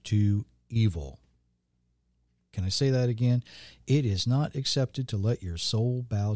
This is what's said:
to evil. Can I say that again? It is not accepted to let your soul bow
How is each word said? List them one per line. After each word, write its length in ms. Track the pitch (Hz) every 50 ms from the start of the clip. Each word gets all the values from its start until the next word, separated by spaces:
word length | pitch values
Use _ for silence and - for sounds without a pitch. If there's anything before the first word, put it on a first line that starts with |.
| -
to 400 | - 110 104 104 101 101 101 - _ _ _ _ -
evil. 520 | 117 113 113 107 82 80 71 67 69 - _ _ _ _ _ _ _ _ _ _ _ _ _ _ _ _ _ _ _ _ _ _ _ _ _ _ -
Can 120 | - 92
I 40 | 95
say 220 | - - 139 135
that 180 | 131 127 123 120
again? 340 | 117 110 123 123 123 123 - - - - - - - _ -
It 180 | - 131 151 135
is 220 | 113 98 90 -
not 280 | 117 127 139 151 - -
accepted 540 | 143 135 - - 143 131 - - - 131 -
to 80 | -
let 260 | 101 98 113 120 - 95
your 140 | 90 82
soul 480 | 82 - - - 110 113 123 123 127 123 117
bow 260 | 110 101 101 107 107